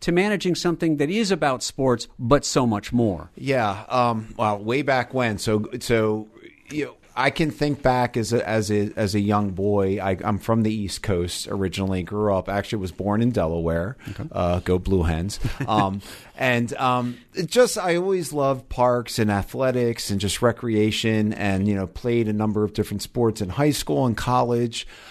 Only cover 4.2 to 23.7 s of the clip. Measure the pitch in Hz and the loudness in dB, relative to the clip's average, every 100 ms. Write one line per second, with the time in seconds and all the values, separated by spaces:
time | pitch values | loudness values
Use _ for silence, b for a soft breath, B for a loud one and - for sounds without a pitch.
4.2 | 110 113 110 104 107 131 139 131 120 131 | -4 -2 0 0 0 0 2 0 0 0
5.2 | 117 101 - 107 107 127 - 113 110 107 | 0 0 0 0 0 -6 0 2 2 0
6.2 | 107 - - - - 147 127 - _ - | -6 -16 -20 -20 -10 -8 -8 -10 _ -2
7.2 | 139 139 156 - 147 139 127 127 123 123 | 0 0 -2 0 -2 0 2 2 2 0
8.2 | 104 117 - 110 101 104 104 - 107 104 | 0 0 0 0 0 0 0 -2 0 2
9.2 | 101 104 101 90 101 101 95 101 95 92 | 2 2 0 -2 0 2 2 0 -2 -2
10.2 | 107 101 - 113 110 110 98 - - 90 | -2 -2 0 2 2 0 -4 -6 -2 0
11.2 | 87 - - 101 95 98 95 92 85 104 | -2 -6 -6 -2 -2 -2 -2 -2 -4 -2
12.2 | 107 95 90 101 - 110 92 - 95 107 | 0 0 0 -4 -2 -4 -6 -4 0 2
13.2 | 120 110 80 85 82 82 90 - - 98 | 2 2 0 0 0 -2 -4 -8 -12 -12
14.2 | 160 95 87 87 90 90 87 95 85 80 | -8 -2 0 0 0 -2 2 2 2 0
15.2 | 95 - - - 135 107 98 98 B B | -4 -4 -4 -4 0 2 0 -2 B B
16.2 | B - 127 120 120 - 131 123 123 123 | B -4 0 0 0 -2 0 0 -2 -8
17.2 | - - 165 240 247 220 180 170 190 190 | -12 -8 0 4 4 2 0 0 0 -2
18.2 | 151 147 139 131 - - 123 123 117 - | -2 0 0 0 -4 2 2 2 0 0
19.2 | 107 101 104 120 131 127 120 117 - 98 | 2 2 -2 -2 0 2 0 0 -2 -2
20.2 | 98 - 120 113 123 110 107 107 113 110 | -2 2 0 0 0 2 2 2 2 2
21.2 | 107 - 101 95 101 101 95 - 123 117 | 2 0 0 2 2 2 -2 -4 0 0
22.2 | 110 107 107 104 107 - 101 101 - 123 | 2 0 0 0 0 0 -4 -4 -6 0
23.2 | 117 110 95 92 151 | 2 0 -2 0 2